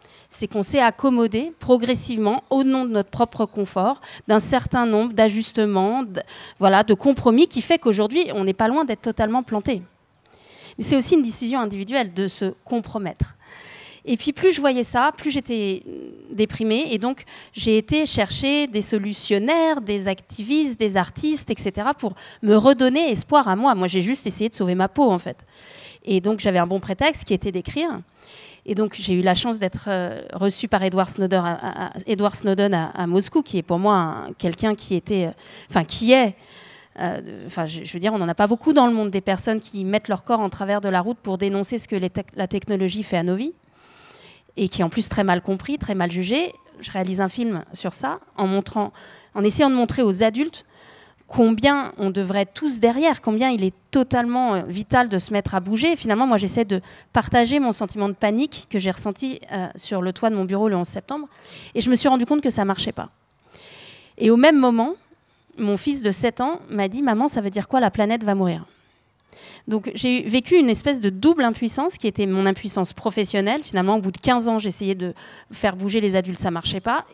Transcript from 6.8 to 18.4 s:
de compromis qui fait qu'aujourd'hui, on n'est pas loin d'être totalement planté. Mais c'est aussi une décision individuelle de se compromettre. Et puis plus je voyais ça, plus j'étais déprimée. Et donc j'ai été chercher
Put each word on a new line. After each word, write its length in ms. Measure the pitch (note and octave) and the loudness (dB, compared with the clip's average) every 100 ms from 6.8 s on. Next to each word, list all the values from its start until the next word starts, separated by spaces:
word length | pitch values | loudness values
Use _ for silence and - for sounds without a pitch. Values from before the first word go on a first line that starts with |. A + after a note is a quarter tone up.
de 120 | G#3+ G3 | 4 4
compromis 520 | C#4+ C4 A#3+ A#3 F4 | 4 4 4 6 4
qui 140 | B3 | 2
fait 160 | - E4 | 0 2
qu'aujourd'hui, 540 | B3 G3+ G#3+ D4 F4 | 2 2 2 0 0
on 100 | G#3+ | 0
n'est 100 | F#3+ | -2
pas 140 | F#3+ A3+ | 0 0
loin 160 | C#4+ | 2
d'être 200 | C#4+ G#3+ | -2 -4
totalement 400 | A#3 - G#3+ A#3+ | -6 -2 0 0
planté. 400 | A#3+ G#3+ A#3+ G#3+ F3+ _ _ _ _ _ _ - - - | -2 -4 -2 -4 -6 _ _ _ _ _ _ -20 -20 -8
Mais 40 | |
c'est 120 | G#3 C4+ | 0 0
aussi 180 | A#3+ | 4
une 80 | E4+ | 2
décision 380 | A#3 - A#3 C4 | 2 -2 -4 -2
individuelle 560 | G#3+ G3 G3 C4+ G#3+ F3 | -4 -6 -4 -2 -2 -2
de 120 | G3 | -4
se 180 | - F#3+ - - | -4 -6 -6 -6
compromettre. 720 | A#3+ G#3 A3 F#3 - - - - - - - - - - | -6 -4 -8 -8 -4 -6 -6 -20 -20 -20 -20 -20 -16 -4
Et 120 | A#3+ | -4
puis 160 | D4 | -2
plus 180 | - F#4+ | 2 2
je 80 | D4+ | 4
voyais 220 | C#4 B3+ | 2 0
ça, 300 | A#3 B3 C4 - | 0 2 0 0
plus 140 | D4+ | -2
j'étais 540 | C#4 - A3+ G3+ F#3 - D2+ B1+ - - | -4 -2 -2 -2 -4 -8 -14 -14 -18 -12
déprimée. 560 | G#3 G#3+ - A3 A3+ D#4 | -2 -2 0 0 0 0
Et 80 | G#3+ | -2
donc 280 | A#3 C4+ - - - | -2 -6 -10 -20 -18
j'ai 240 | - A3+ A3 | -4 2 2
été 300 | G#3+ D4+ D4+ | 4 0 0
chercher 580 | - G3+ - | 0 -2 0